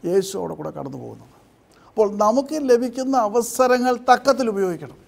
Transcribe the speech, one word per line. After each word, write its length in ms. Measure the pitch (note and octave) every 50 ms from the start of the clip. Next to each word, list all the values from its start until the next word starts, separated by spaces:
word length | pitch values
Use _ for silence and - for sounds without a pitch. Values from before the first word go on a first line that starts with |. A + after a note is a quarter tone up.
| - E3+
യേശു 240 | F3+ G3 F#3+ F#3+ - F#3+
അവിടെ 120 | F3+ E3 E3 D#3
കൂടെ 120 | D3+ D#3 D#3
കടന്നു 220 | D3+ C#3 C#3 C#3 B2+ A#2+
പോകുന്നത്. 320 | A#2 A2 A#2 - - - _ _ _ _ _ _ _ _ _ _ -
അപ്പോൾ 180 | _ A3 G#3+ G3+ G3+ G3+ G#3
നമുക്ക് 320 | G#3 A3+ C4+ C#4 C#4 D#4 D#4 C#4+ B3+
ലഭിക്കുന്ന 440 | A#3+ A#3 B3 B3 B3 C#4 C4 C4 C4+ B3+ A3
അവസരങ്ങൾ 640 | G#3 G3+ A#3+ A#3 - - - B3+ B3 B3 B3 B3 B3+ B3 A#3+ B3 -
തക്കത്തിൽ 380 | B3 A#3+ B3 C4+ C4+ B3+ C4 A3+ G3+
ഉപയോഗിക്കണം. 460 | G3 G3 F#3 F3 D#3 D#3 B2+ - - -